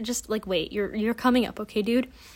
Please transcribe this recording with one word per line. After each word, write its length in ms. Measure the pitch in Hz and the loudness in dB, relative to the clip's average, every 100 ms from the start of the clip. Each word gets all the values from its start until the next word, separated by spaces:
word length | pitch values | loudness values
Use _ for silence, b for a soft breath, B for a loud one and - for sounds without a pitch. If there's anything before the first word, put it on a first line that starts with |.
just, 280 | 226 240 - | -6 -4 -4
like, 160 | 220 190 | -4 0
wait, 260 | 180 160 | -2 -2
you're, 240 | 208 202 220 | -2 -2 0
you're 180 | 214 | 0
coming 320 | 233 254 247 220 | 2 4 4 2
up, 140 | 196 | -4
okay, 220 | 214 214 | -4 -2
dude? 300 | 208 240 254 B B | 2 2 0 B B